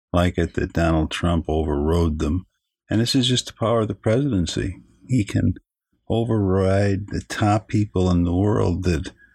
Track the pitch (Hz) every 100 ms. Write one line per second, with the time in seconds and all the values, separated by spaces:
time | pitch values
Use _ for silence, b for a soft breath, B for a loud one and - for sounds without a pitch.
0 | - 90 90 90 85 - 90 - 82 80
1 | 78 - 85 82 73 78 80 71 76 85
2 | 82 78 76 90 - _ _ _ - 104
3 | 117 139 123 123 - - 110 117 107 113
4 | 113 117 143 98 82 - 98 87 - _
5 | - 131 104 110 95 - _ _ _ _
6 | - 110 117 110 95 95 95 98 101 98
7 | 98 - - - 104 107 - 107 104 92
8 | 92 87 87 87 104 107 98 87 90 85
9 | - - b